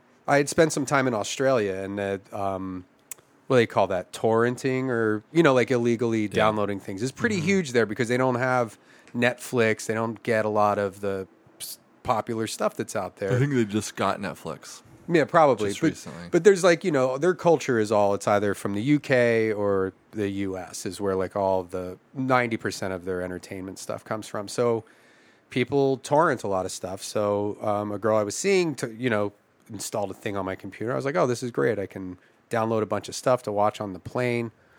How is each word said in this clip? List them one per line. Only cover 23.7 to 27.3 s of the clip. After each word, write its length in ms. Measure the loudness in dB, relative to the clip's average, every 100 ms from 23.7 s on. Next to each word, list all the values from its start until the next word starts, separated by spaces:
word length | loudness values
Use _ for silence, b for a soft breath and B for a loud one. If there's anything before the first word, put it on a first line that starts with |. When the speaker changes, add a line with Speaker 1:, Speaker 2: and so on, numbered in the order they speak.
| -12
Speaker 1:
stuff 240 | -10 -12
comes 220 | -8 -10 -8
from. 220 | -10 -8
So 360 | -2 0 0 -6 b b b b b b
people 480 | -4 -2 2 2 0
torrent 440 | 2 4 4 2
a 60 | -2
lot 160 | -2
of 80 | -2
stuff. 300 | -6 -10 -10
So, 560 | -6 -2 0